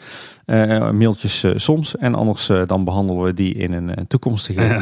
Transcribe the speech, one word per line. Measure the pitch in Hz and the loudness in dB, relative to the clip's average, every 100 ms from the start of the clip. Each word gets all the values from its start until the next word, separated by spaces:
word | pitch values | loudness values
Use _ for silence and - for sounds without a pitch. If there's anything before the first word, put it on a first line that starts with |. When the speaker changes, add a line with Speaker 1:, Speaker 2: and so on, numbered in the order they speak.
| - - - - | -12 -18 -20 -14
Speaker 1:
Eh, | - 110 110 110 110 | 0 2 4 2 2
mailtjes, | 107 113 101 98 - | 2 2 2 -4 0
eh, | 95 98 | 0 0
soms. | 156 156 151 - | 2 0 0 -2
En | 127 | -2
anders, | 107 110 101 - | 0 0 0 0
eh, | 92 90 | 0 2
dan | 95 | 0
behandelen | 90 98 98 90 | 0 0 0 0
we | 92 | -2
die | 92 95 | 0 -2
in | - 90 | -2 -4
een, | 87 87 | -4 -4
eh, | 87 - | -6 -2
toekomstige | 131 127 107 - 95 | -2 0 -2 -2 0
Speaker 2:
Ja. | - 92 | 0 0